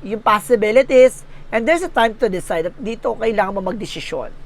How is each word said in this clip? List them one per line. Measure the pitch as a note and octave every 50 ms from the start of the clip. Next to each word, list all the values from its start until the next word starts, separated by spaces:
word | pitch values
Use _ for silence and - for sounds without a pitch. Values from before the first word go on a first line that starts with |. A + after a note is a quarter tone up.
| -
yung | C4+ D4+ G#3+
possibilities. | - E4+ D#4+ - - - B3+ A3+ G#3 G#3+ A3 B3+ C4+ - C4+ B3+ B3+ B3+ - - - - - - - - -
And | A3 A#3
there's | A#3 E4 F4
a | F#4 E4
time | - C4 - A3+ G#3+ A3
to | A#3+ A3
decide. | F#3 F3+ - - G3+ E3 E3 F3
At | E3+ - C4+
dito, | G3 A#3 A3+ - C#4+ A3+
kailangan | - A3 A3+ A3+ G#3 G3 F#3+ G3+
mo | G3 F#3+
magdesisyon. | F#3+ - G#3+ G3+ - - E3 D3 - - C#3+ A#2+ A#2+ - - -